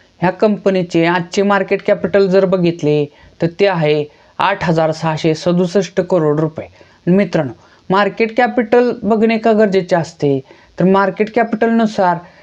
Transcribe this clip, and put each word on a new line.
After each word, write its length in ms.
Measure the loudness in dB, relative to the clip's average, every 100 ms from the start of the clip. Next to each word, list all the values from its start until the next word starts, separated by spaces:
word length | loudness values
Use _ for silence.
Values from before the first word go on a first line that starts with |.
| _ _
ह्या 100 | -4
कंपनीचे 720 | 0 0 0 0 -2 0 0 2
आजचे 360 | 0 -2 -2
मार्केट 400 | 0 0 0 -2 0
कॅपिटल 400 | -2 0 2 2
जर 180 | 2 2
बघितले, 600 | 2 0 0 0 0 -2 _ -20 -6
तर 60 | -6 0
ते 80 | 0
आहे 360 | 0 0 0 -4 _ _ -4
आठ 240 | -2 -2
हजार 280 | -2 0 0
सहाशे 440 | -2 -4 -2 -2 -2
सदुसष्ट 640 | 0 0 0 -2 -2 -4
करोड 380 | -2 0 0 0
रुपये. 280 | -2 -6 -14 -20 -20 _ 0
मित्रांनो, 460 | 0 2 -2 -4 -10 _ _ -2
मार्केट 460 | 0 0 -2 -2 0
कॅपिटल 540 | 0 -2 2 2 2 -2
बघणे 340 | -2 0 0 0
का 140 | 2
गरजेचे 420 | 2 2 0 0 -2
असते, 440 | -2 -4 -2 -2 -4 -18 _ -2
तर 60 | 2
मार्केट 480 | 2 0 -2 -2 -2
कॅपिटलनुसार 840 | -2 -2 0 0 0 0 0 -2 -6 -20